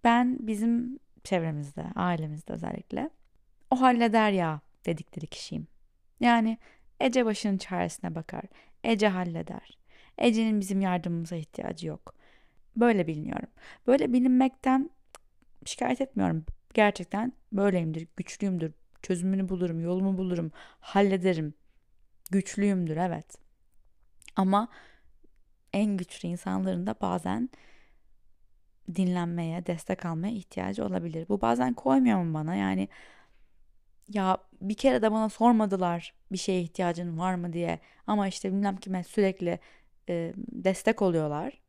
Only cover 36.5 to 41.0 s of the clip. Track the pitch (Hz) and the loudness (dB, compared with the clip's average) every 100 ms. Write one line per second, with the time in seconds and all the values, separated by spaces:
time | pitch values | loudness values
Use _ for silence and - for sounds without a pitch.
36.5 | 185 170 - 180 170 175 165 185 180 175 | 0 -2 -2 -2 -2 -4 -2 -2 -2 -4
37.5 | 165 170 165 _ _ - 208 196 - 190 | -4 -2 -4 _ _ 0 0 2 -2 -2
38.5 | 196 202 190 - 185 175 - 196 190 175 | 0 0 -2 -4 -4 -2 2 2 2 -2
39.5 | 170 - - _ _ - 175 165 196 - | -4 -8 -20 _ _ -6 -4 -4 -8 -10
40.5 | - 180 185 - 226 | -2 0 2 0 2